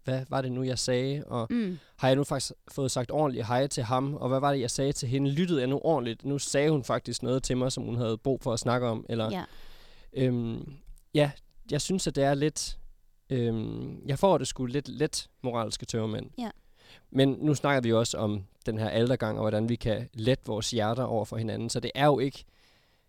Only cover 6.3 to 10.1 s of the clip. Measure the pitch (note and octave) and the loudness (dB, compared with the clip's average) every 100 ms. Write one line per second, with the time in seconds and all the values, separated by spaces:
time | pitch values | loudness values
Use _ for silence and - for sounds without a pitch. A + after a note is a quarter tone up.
6.3 | C#3 - C#3 D3+ D3+ A#2+ A#2+ - A#2+ B2 | -4 0 2 4 2 0 -2 -4 -4 -2
7.3 | C3 - B2+ B2+ - A2 A#2+ A2+ A2+ C#3 | 0 0 0 0 -2 -4 -2 0 0 0
8.3 | B2+ C3 A#2 B2+ B2 A#2+ A2 - A#2 A2 | -2 -2 -2 0 0 0 -2 -4 -2 -2
9.3 | F#2+ - - - - - - - | -4 -6 -12 -18 -18 -20 -20 -8